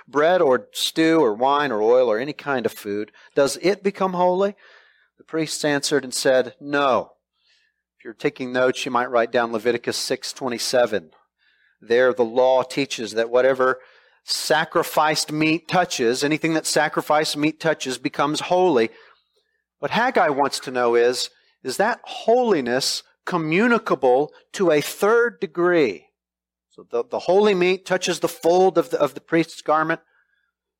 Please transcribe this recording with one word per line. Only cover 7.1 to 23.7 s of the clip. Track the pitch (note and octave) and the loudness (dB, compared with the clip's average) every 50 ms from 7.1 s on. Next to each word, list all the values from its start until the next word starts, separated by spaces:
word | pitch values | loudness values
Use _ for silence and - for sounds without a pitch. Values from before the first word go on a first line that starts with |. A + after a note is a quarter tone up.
| _ _ _ _ _ _ _ _ _ _ _ _ _ _ _ _ _ _ | _ _ _ _ _ _ _ _ _ _ _ _ _ _ _ _ _ _
If | - | -20
you're | B2 A2 | -20 -10
taking | - - D3 C#3 - C3 B2 | -6 -6 -6 -4 -6 -8 -6
notes, | B2 B2+ B2+ C3 C3 - - | -2 0 0 0 0 -2 -4
you | - | -4
might | B2+ A#2+ B2 C3 | -2 -2 -2 0
write | B2+ A#2 A2+ A#2 | 0 0 0 0
down | - B2 A#2 A#2 | 0 0 0 0
Leviticus | A#2 A2 G#2+ B2 A#2 A#2+ - C3 A2+ - | -2 -2 -2 -2 -2 -2 -4 -6 -6 -6
six | - - C3+ - - - - | -6 -6 -6 -6 -8 -10 -12
twenty-seven. | - C#3 B2+ A#2+ A2+ - - - B2+ A#2+ A2 G#2+ F#2+ D#2+ - _ _ _ _ _ _ _ _ _ _ _ _ _ _ | -10 -8 -8 -6 -6 -4 -2 0 0 0 0 -2 -4 -8 -10 _ _ _ _ _ _ _ _ _ _ _ _ _ _
There | - G#2+ A#2 B2 B2+ B2+ | -4 0 2 4 4 2
the | A#2+ B2 A#2+ | 2 2 0
law | A2+ A2+ B2+ B2+ C3 C3 B2+ B2 | 0 2 2 2 4 4 2 0
teaches | - - C#3+ C#3 - - - A#2 G2 | -2 -4 -6 -6 -6 -6 -8 -10 -6
that | G#2 A2 A#2 A#2 | -4 -4 -2 0
whatever | A#2+ B2 B2+ C3+ C3+ B2+ B2+ C3 C3 - - - _ _ _ _ _ _ _ | 2 2 2 2 2 2 2 0 0 -2 -6 -16 _ _ _ _ _ _ _
sacrificed | - - - - - D#3 D3+ E3 E3 - F3 D3+ - - E3 D3+ D#3 D#3 - - - | -8 -8 -6 -2 -2 0 0 -2 -2 -2 -2 -2 0 0 0 0 2 0 -2 -4 -6
meat | D3+ D#3 D#3 D#3 D#3+ E3+ - - | -4 -2 0 0 0 -2 -4 -2
touches, | F3 F#3 F3+ E3+ - - B2 A2+ B2+ C3 C#3+ | -2 0 0 0 -2 0 0 0 0 0 -2
anything | C#3+ D#3 D3 - D#3+ D#3+ | -2 -2 -2 -2 -2 -2
that | D#3 D3+ | -2 -2
sacrificed | - - D#3+ D3+ D3+ - E3+ D3 - D3+ D3+ D#3 D#3 - D3 | -2 0 0 0 0 -2 -4 -2 0 0 0 0 -2 -2 -2
meat | D3 D#3 D#3 - | -2 -2 -2 -2
touches | - D#3+ D3+ - - C3 B2+ A#2 | -2 -2 -2 -2 -4 -8 -8 -6
becomes | - C#3+ - - D3 D3 D3+ D3 | -8 -6 -4 -2 -2 -2 -2 -4
holy. | - - F3+ F3+ F#3 F3+ C#3+ A#2 A2+ A2+ - - - - _ _ _ _ _ _ _ _ _ _ _ _ _ _ | -4 -2 0 2 2 2 2 2 0 0 -4 -10 -20 -20 _ _ _ _ _ _ _ _ _ _ _ _ _ _
What | C#3+ C#3+ | -8 -4
Haggai | - G3+ A#3+ C4 - A3+ F3+ D#3 | -2 -2 -2 0 2 2 2 2
wants | C#3 C3+ C#3+ C3+ - - | 2 0 0 -2 -2 -6
to | - C#3 | -10 -6
know | B2+ B2 B2 A#2+ A#2 | -4 0 2 2 4
is, | A#2+ A#2+ B2 B2+ B2 - - - _ _ _ _ _ - | 4 4 4 2 0 -6 -10 -12 _ _ _ _ _ -10
is | C3 B2 - | -6 -2 -2
that | G3 A#3 - - - | -2 -2 -2 -4 -10
holiness | - - - - - A#3 B3+ B3 A3+ G3 D3+ B2+ A#2 B2 C3 C3 - - - - _ _ _ _ | -16 -16 -4 0 2 2 4 4 2 2 0 0 0 -2 -2 -2 -2 -4 -6 -10 _ _ _ _
communicable | - F3+ E3+ D#3+ D#3 D#3+ F#3 A3+ B3 | -6 -4 -4 -2 0 0 2 2 2